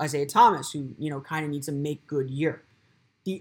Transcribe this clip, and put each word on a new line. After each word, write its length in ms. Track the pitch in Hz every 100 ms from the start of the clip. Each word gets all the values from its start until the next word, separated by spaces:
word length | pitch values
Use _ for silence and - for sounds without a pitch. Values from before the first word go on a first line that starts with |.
Isaiah 240 | 147 143 143
Thomas, 460 | 208 233 165 135
who, 200 | 151 135 117
you 100 | 151
know, 120 | 139
kinda 260 | 135 156 151
needs 220 | 143 139
a 40 |
make-good 580 | 143 147 147 - 147 135
year. 340 | 135 160 - - _ _ _ _ _
The 180 | 190 185